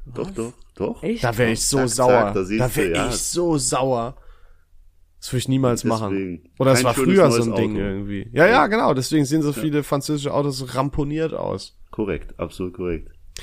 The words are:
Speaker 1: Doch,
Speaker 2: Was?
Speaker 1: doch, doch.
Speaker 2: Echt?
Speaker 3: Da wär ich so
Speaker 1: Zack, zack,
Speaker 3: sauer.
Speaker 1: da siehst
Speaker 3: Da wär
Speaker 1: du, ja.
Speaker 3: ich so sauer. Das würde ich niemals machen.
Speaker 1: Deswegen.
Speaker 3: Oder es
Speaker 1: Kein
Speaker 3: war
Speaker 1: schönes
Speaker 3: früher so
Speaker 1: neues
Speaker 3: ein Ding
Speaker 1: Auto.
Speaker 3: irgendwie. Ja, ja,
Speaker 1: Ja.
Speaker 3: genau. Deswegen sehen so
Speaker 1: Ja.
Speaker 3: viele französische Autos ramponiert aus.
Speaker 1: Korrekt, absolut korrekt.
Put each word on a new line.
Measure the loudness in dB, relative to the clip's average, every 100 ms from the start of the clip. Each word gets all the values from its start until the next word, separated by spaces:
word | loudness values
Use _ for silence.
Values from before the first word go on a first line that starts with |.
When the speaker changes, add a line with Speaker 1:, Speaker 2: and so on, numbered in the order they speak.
| -14
Speaker 1:
Doch, | -8 -8
Speaker 2:
Was? |
Speaker 1:
doch, | -6 -8 -10 -18 -6
doch. | -6 -6
Speaker 2:
Echt? | -6 -2
Speaker 3:
Da | -2 2
wär | 2
ich | 2 0
so | 0
Speaker 1:
Zack, | 0
zack, | 2
Speaker 3:
sauer. | 4 6 4 0
Speaker 1:
da | 0
siehst | 0
Speaker 3:
Da | 0
wär | 0 0
Speaker 1:
du, | 0
ja. | 0
Speaker 3:
ich | -2
so | -4 -2 0 0
sauer. | 0 0 0 0 -4 -10 -20 -20 -20 -20 _ -20 -20 _ _ -16
Das | -6
würde | -4
ich | 0
niemals | 2 2 2
machen. | 0 -2 -2
Speaker 1:
Deswegen. | -4 -4 -8 -10 0
Speaker 3:
Oder | 4
es | 4
Speaker 1:
Kein | 4
Speaker 3:
war |
Speaker 1:
schönes | 2 4 6
Speaker 3:
früher | 6
so | 6
Speaker 1:
neues | 2
Speaker 3:
ein | 0
Ding | -2 -2
Speaker 1:
Auto. |
Speaker 3:
irgendwie. | -4 -4 -6 -8 -4
Ja, | 4 6
ja, |
Speaker 1:
Ja. | 6 4
Speaker 3:
genau. | 2 2
Deswegen | 0 0 0 2
sehen | 2
so | 0
Speaker 1:
Ja. | -2
Speaker 3:
viele | -2 -2
französische | 0 -2 -2 -4 -2
Autos | 0 -2 -4 -6
ramponiert | -2 -2 -2 -4 -2 -4
aus. | -4 -4 -6 -8 -20 -12
Speaker 1:
Korrekt, | -4 -2 -2 -6 -8
absolut | -8 -6 -8 -4
korrekt. | -4 -4 -8 -18 -18 -16